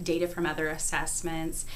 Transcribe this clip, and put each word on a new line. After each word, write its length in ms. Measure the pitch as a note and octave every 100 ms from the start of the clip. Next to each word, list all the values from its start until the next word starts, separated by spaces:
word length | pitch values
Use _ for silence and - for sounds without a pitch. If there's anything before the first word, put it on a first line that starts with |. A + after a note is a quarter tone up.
data 240 | F3 E3 F3
from 180 | F3
other 240 | E3 D3+ D#3
assessments, 960 | D#3 - D3+ D#3 - E3+ D#3+ D#3+ - -